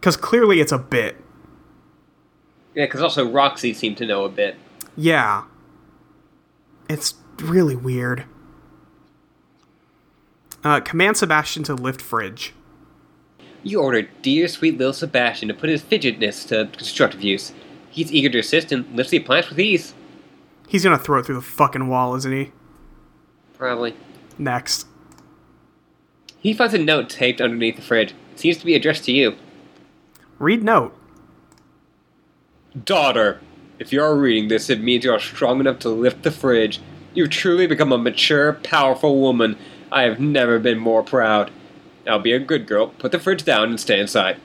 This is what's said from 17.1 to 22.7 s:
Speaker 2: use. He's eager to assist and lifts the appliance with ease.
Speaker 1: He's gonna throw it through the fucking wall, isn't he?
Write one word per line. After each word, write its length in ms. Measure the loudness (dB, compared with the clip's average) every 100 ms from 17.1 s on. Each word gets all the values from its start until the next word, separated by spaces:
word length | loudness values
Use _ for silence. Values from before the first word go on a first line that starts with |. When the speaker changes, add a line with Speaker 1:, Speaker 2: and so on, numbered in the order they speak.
| 0
Speaker 2:
use. 300 | -4 -4 -6 -18 -20 -20 -18
He's 220 | -8 0
eager 160 | 2 2
to 80 | 0
assist 320 | 0 0 0
and 120 | -6 -4 -4
lifts 140 | 0
the 60 | 0
appliance 300 | 2 0 0
with 120 | -2
ease. 340 | 0 0 -4 -20 -20 -20 -20 _ _ _ -4
Speaker 1:
He's 140 | 0
gonna 140 | 4 2
throw 220 | 2 -2
it 60 | -2
through 80 | -8
the 40 |
fucking 460 | -10 0 0 0 -2
wall, 260 | 0 0 -2
isn't 160 | -4
he? 200 | -6 -6 -12 _